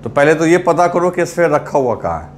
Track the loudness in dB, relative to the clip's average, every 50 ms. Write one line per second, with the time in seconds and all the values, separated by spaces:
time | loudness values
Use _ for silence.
0 | -10 -4 0 2 4 4 2 2 2 2 2 2 2 0 2 2 2 0 0 0
1 | -2 0 0 -2 -4 -4 -2 0 0 2 0 0 -2 -2 -2 -2 0 0 -2 -4
2 | -4 -6 -6 -6 -10 -14 -20